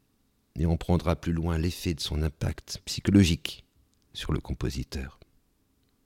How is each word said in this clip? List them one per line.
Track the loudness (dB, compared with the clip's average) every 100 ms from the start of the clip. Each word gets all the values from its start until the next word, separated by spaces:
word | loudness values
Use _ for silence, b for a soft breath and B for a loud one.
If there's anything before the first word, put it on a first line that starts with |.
| _ _ _ _ _ -2
Et | 2
on | 2
prendra | 2 2 2 -2
plus | -2
loin | -2 0 0
l'effet | 0 -2 -4
de | -4
son | -4 -2
impact | -2 -2 -6 -6 -10 -12
psychologique | -8 -2 6 6 6 2 -4 -14 _ _ _ _ _
sur | -10 -4
le | -4
compositeur. | -4 -6 -6 -6 -8 -8 -10 -16 -20 _ _ _ _ _ _ _